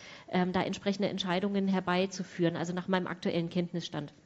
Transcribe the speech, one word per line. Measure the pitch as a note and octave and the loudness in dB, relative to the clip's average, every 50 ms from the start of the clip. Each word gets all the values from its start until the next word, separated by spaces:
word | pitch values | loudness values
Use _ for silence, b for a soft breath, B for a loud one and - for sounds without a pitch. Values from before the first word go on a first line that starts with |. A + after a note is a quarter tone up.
| B B B B B - | B B B B B -2
ähm, | - F#3 F3+ F#3 | 0 2 2 2
da | F3+ F#3 | 2 2
entsprechende | - - G3 - - G3+ G3 G3 G3+ D3+ | 0 0 -2 0 0 0 2 2 0 0
Entscheidungen | - F#3+ - F#3 F3 F#3 G3+ G3+ G3+ G3 G3 F#3+ | 0 -2 0 0 0 2 2 2 2 2 2 4
herbeizuführen, | F#3+ F#3 F#3+ F3+ F3+ F3+ F#3+ F#3+ - - F3 - - - F3 E3 E3+ | 2 2 2 2 2 2 2 0 -2 -6 -8 -6 0 2 2 2 2
also | D3 E3+ F3 | 0 -2 -2
nach | F3 F3+ F3+ - | -2 -2 0 0
meinem | F#3+ F#3 F3+ | 0 0 0
aktuellen | - F3+ F3+ - - - E3+ E3 E3 | -2 -6 -4 -2 -2 0 0 -2 0
Kenntnisstand. | - F3+ F3 F3 - E3+ - - - D3+ D3 C#3+ - - - | 0 -2 -2 0 -2 -6 -6 -6 -6 -6 -6 -8 -12 -18 -20